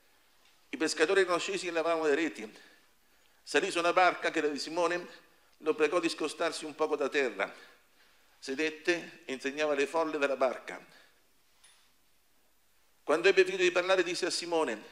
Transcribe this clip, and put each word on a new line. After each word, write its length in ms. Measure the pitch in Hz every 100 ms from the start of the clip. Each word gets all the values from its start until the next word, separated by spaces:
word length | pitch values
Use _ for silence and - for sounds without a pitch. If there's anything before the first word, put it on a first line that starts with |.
| _ _ _ _ _ _ -
I 80 | 131
pescatori 440 | 160 - 160 196
erano 160 | 185 175
scesi 300 | 180 190 180
e 40 |
lavavano 360 | 165 160 165 156
le 80 | 139
reti. 420 | 165 - 107 - - - _ _ _ _ _ _
Salì 280 | - 147 185
su 80 | 165
una 140 | 175
barca 360 | 170 180 - 170
che 100 | 160
era 100 | 151
di 100 | 139
Simone, 480 | 151 170 170 175 180 - - _ _ _
lo 160 | 156
pregò 280 | 151 151 180
di 80 | 165
scostarsi 560 | - 156 - 170 - 156
un 100 | 143
poco 220 | 156 147
da 100 | 135
terra. 460 | 147 131 101 98 - - - _ _ _ _ _ _
Sedette 840 | - 135 156 156 - 170 - -
e 80 | -
insegnava 420 | 131 139 147 151
le 140 | 139 139
folle 300 | 160 156 151
dalla 180 | 143 127
barca. 500 | 131 113 - 92 - - - _ _ _ _ _ _ _ _ _ _ _ _ _ _ _ _ _ _ _
Quando 260 | - 160 180
ebbe 160 | 190 185
finito 180 | 190
di 80 | 185
parlare, 320 | 180 180 190
disse 220 | 175 170 175
a 40 |
Simone: 520 | - 175 165 143 107 -